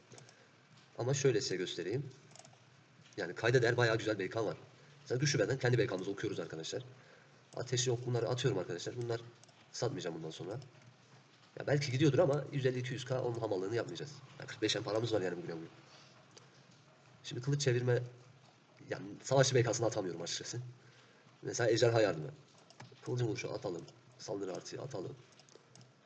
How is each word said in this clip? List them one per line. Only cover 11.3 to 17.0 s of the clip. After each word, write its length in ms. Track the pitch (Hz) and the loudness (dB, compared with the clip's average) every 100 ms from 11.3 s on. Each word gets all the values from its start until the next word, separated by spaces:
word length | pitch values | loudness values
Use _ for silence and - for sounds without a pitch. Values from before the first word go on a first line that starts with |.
| - - - | -20 -18 -8
Ya 80 | - | 0
belki 240 | 147 139 | 0 0
gidiyordur 280 | 127 156 139 | 4 4 6
ama 240 | 175 147 - | 4 4 0
yüz 140 | 143 127 | 0 0
elli 140 | 127 | 0
iki 140 | 123 | -4
yüz 120 | 117 - | -6 -4
K 160 | 127 | -2
onun 180 | 120 113 | -2 -2
hamalını 360 | 110 95 95 117 | 0 0 0 -2
yapmayacağız. 360 | - 82 76 - - - | -2 -6 -10 -12 -18 -16
Ya 80 | - | -12
kırk 140 | - | -2
beş 140 | 107 104 | 0 0
en 80 | |
paramız 300 | 107 110 113 | 0 0 2
var 80 | 107 | 2
yani 160 | 92 87 | 0 -4
bugüne 180 | 82 82 | -6 -8
bugün. 140 | 82 - - - - - - - - - - - - - | -10 -16 -20 -20 -20 -20 -20 -20 -20 -20 -20 -20 -20 -20